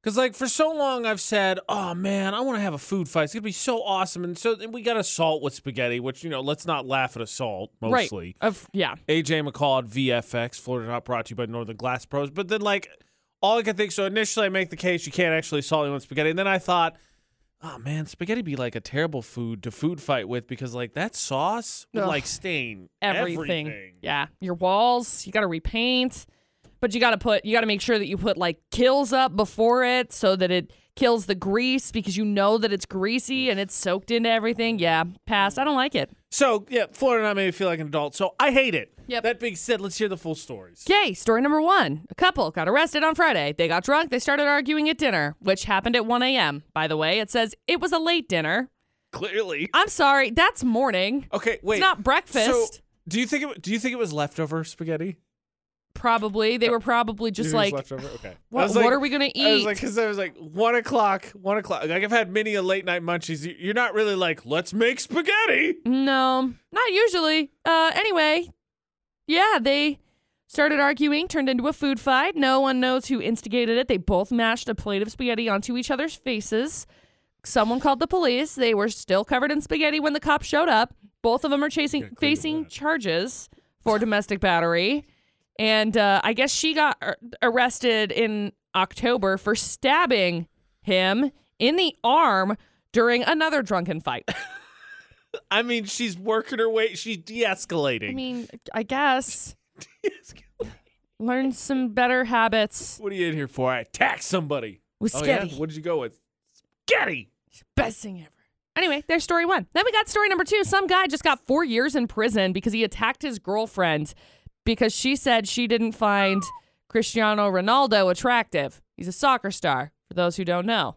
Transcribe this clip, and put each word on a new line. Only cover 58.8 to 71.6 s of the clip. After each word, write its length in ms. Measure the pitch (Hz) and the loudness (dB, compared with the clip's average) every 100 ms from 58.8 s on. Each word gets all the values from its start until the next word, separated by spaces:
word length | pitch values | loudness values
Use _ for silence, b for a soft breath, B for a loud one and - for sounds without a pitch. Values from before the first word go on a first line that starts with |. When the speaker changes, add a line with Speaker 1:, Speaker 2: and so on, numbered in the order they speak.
Speaker 2:
what 80 | 233 | 4
are 80 | 269 | 4
we 80 | 277 | 2
gonna 160 | 277 | 0
Speaker 1:
I 40 | 277 - 294 | -2 2 4
was 80 | 277 | 4
Speaker 2:
eat?" 20 | |
Speaker 1:
like, 160 | 214 196 | 2 -2
'cause 180 | 262 214 | -4 -2
I 80 | 220 | -2
was 100 | 202 | -2
like, 200 | 185 - | -6 -8
one 400 | 160 165 226 240 | -12 0 2 2
o'clock, 500 | 226 262 208 196 - | 2 2 2 0 -4
one 240 | 202 190 208 | -6 -2 -2
o'clock. 260 | 190 156 156 | -2 -4 -2
Like, 160 | 175 | -2
I've 80 | 208 | 2
had 180 | 233 190 | 0 2
many 240 | 202 214 | -2 0
a 80 | 208 | -2
late 220 | 185 196 | 0 0
night 180 | 180 175 | 0 -2
munchies. 420 | 170 175 - 160 | -2 -4 -4 -8
You, 120 | 165 - | -8 -8
you're 160 | 180 | -4
not 200 | 220 240 | 0 0
really 200 | 208 214 | 2 0
like, 320 | 190 175 160 120 | 2 0 -2 -2
"Let's 260 | 156 180 | -4 -2
make 280 | 202 233 262 | 0 0 0
spaghetti." 800 | - 339 330 415 440 - 320 - | -4 -2 2 2 4 2 2 -2
Speaker 2:
No, 680 | 233 262 269 269 262 262 262 240 _ | 0 2 2 4 4 2 0 -6 _
not 200 | 381 466 | 0 2
usually. 580 | 370 453 349 311 311 285 _ | 4 2 2 2 2 0 _
Uh, 260 | - 330 320 - | 2 4 4 2
anyway, 520 | 427 349 302 320 349 - _ _ _ _ _ _ - | 0 2 2 2 -2 -14 _ _ _ _ _ _ 0
yeah, 320 | 330 415 370 | 4 4 4
they 380 | 240 285 294 285 _ _ _ _ _ | 2 2 0 -2 _ _ _ _ _
started 320 | - 294 294 | 0 2 4
arguing, 480 | 285 262 294 294 359 | 2 2 2 2 0
turned 220 | 320 269 | -2 0
into 180 | 254 | 0